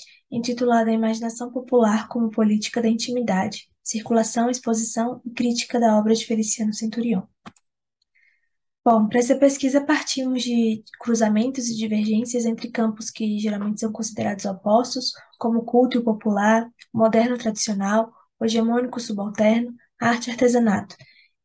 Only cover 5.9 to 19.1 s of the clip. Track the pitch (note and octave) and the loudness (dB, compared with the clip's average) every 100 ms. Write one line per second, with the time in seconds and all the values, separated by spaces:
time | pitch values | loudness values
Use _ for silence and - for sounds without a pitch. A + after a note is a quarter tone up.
5.9 | G#3+ G#3+ A3 - A3 G#3+ - G#3+ G#3 A3 | 4 4 2 0 -2 -2 -2 -4 -4 -6
6.9 | A3+ A#3 F#3+ - _ - - _ _ _ | -4 -2 -2 -4 _ -20 -20 _ _ _
7.9 | _ _ _ _ _ _ _ _ _ - | _ _ _ _ _ _ _ _ _ 2
8.9 | A3+ G#3+ A#3+ A#3+ C4+ C#4 C#4 C4+ C#4 C#4+ | 4 4 2 2 4 4 2 0 0 2
9.9 | D4+ - C4+ C4 B3+ A#3+ A#3+ A3+ A3 - | 0 -2 -4 -2 -2 -2 0 0 0 -8
10.9 | - - A3+ G#3+ G#3+ B3 C4 A#3 A3 A3 | -10 -2 0 2 2 0 -2 -6 -4 -2
11.9 | G#3+ G#3+ G#3+ B3 B3 A3+ A3+ A#3+ - A3 | -2 0 0 0 -2 -2 -2 -4 -2 -2
12.9 | G#3+ A3 - A3 G#3 G#3+ G3+ G3+ G#3+ A3 | -2 -8 -6 -4 -2 -2 -4 -4 -4 -6
13.9 | G#3+ A3 - G#3+ G3 G3+ F#3+ - A3 A#3 | -6 -8 -6 -6 -4 -6 -6 2 2 2
14.9 | - B3+ - - - A#3 A#3 A#3 A#3+ B3+ | -4 -6 -8 -14 -6 -2 -2 2 4 4
15.9 | B3 A#3 G#3+ A3 G3+ G#3 A3+ A#3 - - | 2 0 -2 0 2 4 2 0 -10 -10
16.9 | A3+ A3 A3 A#3+ B3 A3+ G#3+ - G3+ G3 | 0 2 4 2 0 -4 -4 -4 -2 0
17.9 | A3 A3+ - _ - A3+ A3+ A3+ A#3+ B3 | 0 0 -6 _ -6 -2 0 2 0 -2
18.9 | B3 A#3+ | -4 -6